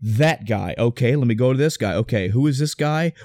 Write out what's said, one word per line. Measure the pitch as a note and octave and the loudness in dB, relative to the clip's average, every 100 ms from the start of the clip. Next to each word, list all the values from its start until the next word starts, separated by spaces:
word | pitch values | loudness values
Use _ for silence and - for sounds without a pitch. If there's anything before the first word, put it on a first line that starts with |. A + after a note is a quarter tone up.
that | A2 A2 D#3 D3+ G2+ | -2 2 2 2 -2
guy. | G2+ F2+ - | -4 -4 0
Okay, | A#2+ - A#2+ | -2 2 0
let | D3 A#2+ | 2 0
me | |
go | A2 B2+ | 2 2
to | C3 | 2
this | D#3 - | 0 0
guy. | G#2 | -2
Okay, | F2+ A2 A2 F#2 | -2 0 -2 0
who | A#2+ D3+ | 2 2
is | C3+ | 0
this | D3+ | -4
guy? | - D3 D#3 E3+ - | -2 -2 0 -2 -6